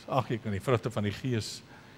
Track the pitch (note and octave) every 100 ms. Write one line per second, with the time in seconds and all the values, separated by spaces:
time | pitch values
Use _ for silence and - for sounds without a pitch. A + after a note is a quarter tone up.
0 | - C3+ - A2+ A2 G2 - B2 B2 A2
1 | G#2 - C3+ A#2 - - - - -